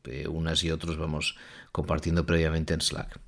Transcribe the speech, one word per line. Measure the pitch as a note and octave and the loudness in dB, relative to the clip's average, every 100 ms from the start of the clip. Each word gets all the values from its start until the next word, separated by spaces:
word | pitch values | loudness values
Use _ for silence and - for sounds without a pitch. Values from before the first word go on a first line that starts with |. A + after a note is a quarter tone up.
eh, | - C2+ D2+ | -10 -6 -4
unas | D#2+ E2 D#2+ | -2 0 2
y | E2 | 2
otros | D#2+ E2+ D#2+ | 0 -2 -2
vamos | D#2+ D2+ - - - - - | -2 -2 -2 -6 -18 -20 -6
compartiendo | - D#2 D#2 E2+ E2+ D#2+ | -4 0 0 2 2 4
previamente | E2+ D#2+ D#2+ D#2 | 4 4 2 2
en | D#2 | 2
Slack. | - - - - | 0 -2 -8 -12